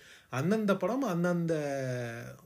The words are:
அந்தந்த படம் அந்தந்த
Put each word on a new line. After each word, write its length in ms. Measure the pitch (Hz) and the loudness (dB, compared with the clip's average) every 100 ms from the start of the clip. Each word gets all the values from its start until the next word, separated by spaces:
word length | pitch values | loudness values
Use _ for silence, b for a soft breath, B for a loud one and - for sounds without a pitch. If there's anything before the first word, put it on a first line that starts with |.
| B B B | B B B
அந்தந்த 480 | 123 156 220 208 190 | -2 2 2 2 2
படம் 240 | 180 254 | 2 0
அந்தந்த 520 | 262 170 175 175 165 160 147 139 131 123 120 117 123 - | 0 2 2 2 2 0 -2 -2 -2 -4 -4 -8 -12 -14